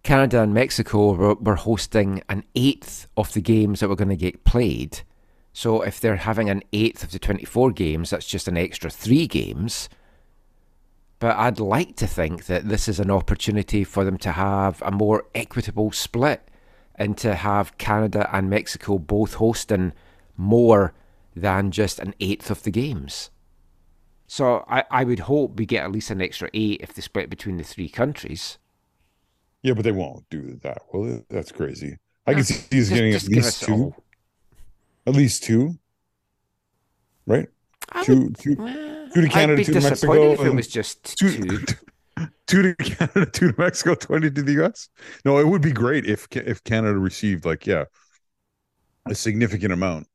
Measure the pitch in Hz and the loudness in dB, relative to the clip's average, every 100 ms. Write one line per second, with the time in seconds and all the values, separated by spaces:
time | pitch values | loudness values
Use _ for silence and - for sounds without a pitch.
0 | - 139 135 120 107 104 135 - 110 104 | 4 4 6 4 4 4 2 -2 0 4
1 | 104 90 104 104 110 92 104 107 - 110 | 4 4 2 2 0 0 0 -2 0 0
2 | 98 95 - 95 - 123 135 143 - - | 0 -2 -6 -8 -4 0 0 0 -12 -18
3 | - - 104 107 90 110 104 98 101 95 | -8 -6 -4 -2 2 4 4 2 0 0
4 | 98 92 90 - - 120 113 58 71 - | 0 0 -4 2 4 4 0 -2 -6 -12
5 | - _ _ _ _ - 117 110 101 - | -18 _ _ _ _ -6 0 0 -2 -2
6 | 113 95 107 110 104 98 - 104 113 - | -2 -2 -2 -2 0 -2 -4 -2 -2 -2
7 | 78 90 - 98 - 113 131 95 85 80 | -14 -6 -4 -4 -4 2 2 2 -2 -2
8 | 85 92 - 95 - 85 90 - 82 - | -4 -6 -6 -8 -4 -2 -2 -6 -12 -8
9 | 107 139 156 73 50 58 113 - - - | 2 2 2 -4 -4 -6 -6 -8 -12 -20
10 | _ _ _ _ _ _ _ _ _ _ | _ _ _ _ _ _ _ _ _ _
11 | _ _ 117 110 117 107 101 117 180 - | _ _ -2 2 0 0 0 0 -2 -4
12 | 90 - 78 85 - 90 104 101 - 92 | -4 -2 -2 -4 -4 -4 -2 -2 -2 -2
13 | 98 98 - 101 - 104 95 107 95 - | 0 0 0 -2 0 -2 0 -2 0 0
14 | 98 92 90 82 98 98 98 - - 98 | -2 -2 -4 -2 0 0 0 -2 -4 0
15 | 107 107 - 113 113 123 - 107 107 - | 2 0 -2 -10 -6 -6 -6 -4 -4 -4
16 | - 120 143 127 _ _ _ _ _ - | -6 -2 0 -2 _ _ _ _ _ -6
17 | 104 101 113 92 101 101 98 - 104 107 | -4 -2 -2 0 0 0 0 -6 0 0
18 | 110 104 101 98 95 104 - - - 98 | 2 0 0 0 0 -2 -4 -10 -4 -4
19 | 76 104 107 - 113 117 - 101 92 - | 0 0 0 2 0 0 -2 0 0 -4
20 | _ _ _ - 95 117 117 104 92 _ | _ _ _ -6 2 6 8 6 4 _
21 | _ _ _ 85 95 95 98 87 101 - | _ _ _ -4 -2 0 0 0 -2 -4
22 | 95 - 95 104 - 101 110 101 143 101 | -12 -6 -4 -4 -6 -6 -4 -4 -4 -6
23 | 67 - - _ _ _ _ _ _ _ | -10 -14 -14 _ _ _ _ _ _ _
24 | _ _ _ - 131 113 - 127 - 131 | _ _ _ 0 2 2 0 -2 0 0
25 | 127 117 107 147 131 - 110 113 80 104 | 0 -2 0 0 0 -4 -2 -2 -2 -6
26 | - 98 95 - 90 107 107 104 - - | -6 -4 -6 -6 -8 -2 -2 -2 -10 -16
27 | - 101 73 98 104 90 76 - 85 - | -8 -6 -6 -10 -8 -8 -10 -10 -10 -2
28 | 131 - - 80 - - _ _ _ _ | -4 -4 -12 -10 -12 -14 _ _ _ _
29 | _ _ _ _ _ _ 131 110 110 95 | _ _ _ _ _ _ -2 0 0 -2
30 | 76 - _ 78 65 64 69 - _ 92 | -6 -10 _ -12 -12 -12 -12 -14 _ -8
31 | 117 120 _ - - - 73 67 71 - | -6 -8 _ -10 -10 -8 -8 -8 -12 -14
32 | _ _ - 147 120 - - 131 107 117 | _ _ 0 2 2 -2 0 2 4 4
33 | 110 101 98 113 120 - - 110 143 - | 4 2 2 2 2 -2 0 0 0 -6
34 | _ _ _ _ _ - - _ _ _ | _ _ _ _ _ -20 -20 _ _ _
35 | - 139 131 - - 113 147 170 _ _ | 0 4 4 2 0 2 2 -4 _ _
36 | _ _ _ _ _ _ _ _ _ _ | _ _ _ _ _ _ _ _ _ _
37 | _ _ - 123 - _ _ _ - 349 | _ _ 0 0 0 _ _ _ -10 -4
38 | 359 131 123 - - - 226 277 302 302 | 4 4 4 -4 -4 -2 -4 -10 -12 -14
39 | 294 175 156 - 151 147 - 147 143 131 | 0 2 4 4 4 4 4 4 4 2
40 | 151 156 151 143 135 127 113 117 101 - | 4 6 6 4 2 0 -2 -6 -6 -10
41 | - - 190 131 92 104 - - - _ | -12 0 0 0 -4 -4 -4 -8 -10 _
42 | _ - 160 _ - 190 185 170 151 - | _ -10 -10 _ 2 4 4 0 -6 -2
43 | 160 202 175 - 180 120 175 - 165 170 | 0 0 0 2 0 2 0 0 0 -2
44 | - 156 156 139 139 147 175 - - _ | 0 0 0 0 0 2 0 -2 -20 _
45 | - - 135 143 156 190 156 117 120 151 | -20 -4 2 4 4 4 2 2 0 0
46 | 104 104 - 131 113 110 - 113 107 101 | 0 -4 -4 -8 -6 -8 -2 0 2 2
47 | 95 - 107 90 85 82 - 85 71 _ | 0 -2 -2 -2 -2 -4 -2 -2 -2 _
48 | _ _ _ _ _ _ _ _ _ _ | _ _ _ _ _ _ _ _ _ _
49 | - 104 113 104 117 98 98 87 92 80 | -10 -6 -4 0 0 0 -2 0 -2 -4
50 | 76 | -10